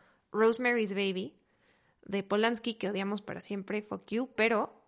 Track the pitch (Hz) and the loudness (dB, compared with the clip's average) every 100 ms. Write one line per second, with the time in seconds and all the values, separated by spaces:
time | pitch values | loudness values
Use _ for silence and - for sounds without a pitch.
0 | _ _ _ 208 220 233 247 240 208 196 | _ _ _ 2 4 4 2 2 0 0
1 | 196 185 190 - _ _ _ _ _ _ | -2 -2 -6 -10 _ _ _ _ _ _
2 | - 196 196 208 226 233 240 226 196 202 | -6 -4 0 2 2 2 -4 -4 -2 -2
3 | 196 202 208 202 - 202 196 208 208 196 | -2 -4 -6 -10 -8 -8 -4 -6 -4 -8
4 | - 220 254 - 220 214 214 - | -4 -4 -2 0 2 2 0 -6